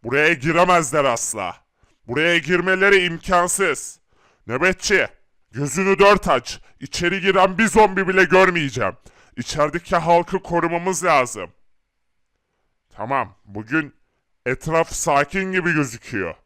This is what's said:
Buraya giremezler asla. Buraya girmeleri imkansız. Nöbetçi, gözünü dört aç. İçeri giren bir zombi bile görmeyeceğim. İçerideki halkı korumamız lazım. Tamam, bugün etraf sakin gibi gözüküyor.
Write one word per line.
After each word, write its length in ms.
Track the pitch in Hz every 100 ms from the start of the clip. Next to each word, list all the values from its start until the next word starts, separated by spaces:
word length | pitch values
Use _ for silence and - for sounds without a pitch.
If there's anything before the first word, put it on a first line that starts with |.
Buraya 300 | 117 139 151
giremezler 720 | 165 139 165 180 175 151 151 139
asla. 520 | 117 - 107 92 - _ _ _ _ _
Buraya 300 | 123 165 170
girmeleri 680 | 139 175 175 185 196 196 180
imkansız. 920 | 165 - 180 175 - 190 139 - - _ _ _ _ -
Nöbetçi, 600 | 123 175 185 - 196 117 _ _ _ _
gözünü 480 | 117 143 185 190 190
dört 280 | 202 202 185
aç. 320 | 135 - - - _
İçeri 420 | - - 175 190
giren 360 | 180 190 190 185
bir 100 | 220
zombi 400 | 220 214 190 185
bile 160 | 185
görmeyeceğim. 680 | 185 185 190 175 143 120 101 - - _ _ -
İçerideki 580 | 120 143 151 156 - 180
halkı 480 | 165 170 170 185
korumamız 600 | - 170 165 170 175 175
lazım. 460 | 175 151 123 107 90 _ _ _ _ _ _ _ _ _ _ _ _ _ _ -
Tamam, 400 | 110 135 107 _ _
bugün 500 | 101 110 151 147 _ _ _ _ _ -
etraf 460 | 131 - 165 165
sakin 600 | - - 139 143 190 190
gibi 220 | 185 170
gözüküyor. 640 | 156 139 113 - 110 87 78